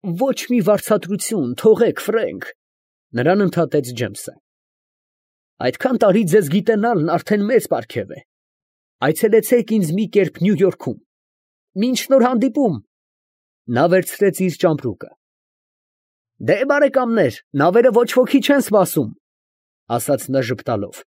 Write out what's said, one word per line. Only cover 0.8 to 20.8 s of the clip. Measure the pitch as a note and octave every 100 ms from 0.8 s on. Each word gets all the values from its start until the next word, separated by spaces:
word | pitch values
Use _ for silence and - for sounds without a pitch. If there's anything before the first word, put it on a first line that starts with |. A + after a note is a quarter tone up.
| - G#3+ E3+ G3+ - A3 B2
թողեք, | C3 A3 G3+ A3 D3
Ֆրենկ», | - A3 F3+ F2+ - - _ _ _ _ _
նրան | A#2 C#3 G3
ընդհատեց | F#3+ - D3+ D3+ B2
Ջեմսը։ | A#2+ A2+ G2+ - - _ _ _ _ _ _ _ _ _ _ _ _
«Այդքան | B2+ - C4+ B3
տարի | G#3+ F#3+
ձեզ | F#3+ G3+ D3+
գիտենալն | F#3 - A3 A3+ G#3+ D#3
արդեն | E3 - G#3+ G#3
մեծ | A#3+ -
պարգև | A2+ A2 A#2+ G2
է։ | - _ _ _ _ _ _ _ _
Այցելեցեք | C3+ D#3 A3 A3 G#3+ A#3+ -
ինձ | A3 E3
մի | F3+ G#3+
կերպ | G3+ F3+ -
Նյու | F3+ F3
Յորքում։ | F#3 - - G#2+ _ _ _ _ _ _ _ F#3+
Մինչ | A#3 B3
նոր | - C4+
հանդիպում»։ | A#3+ B3 B3+ B3+ B3+ B2+ _ _ _ _ _ _ _ _ -
Նա | A#2+ E3+
վերցրեց | F#3 F3 - G3+ -
իր | F#3 -
ճամպրուկը։ | F3 D3+ B2 F#2+ - _ _ _ _ _ _ _ _ _ _ _ _ _
«Դե, | A2 F#3+
բարեկամներ, | C4+ C#4+ C#4+ - A#3+ A3+ C#3+ - _
նավերը | C#3 D#3 G3 B3+
ոչ | A3 A#3+
ոքի | B3+ B3+ C4+
չեն | - C#4+
սպասում», | - G3+ - - A2 - _ _ _ _ _ _ _
ասաց | A#2 - C#3 -
նա | C3+
ժպտալով։ | A#2 B2 - A2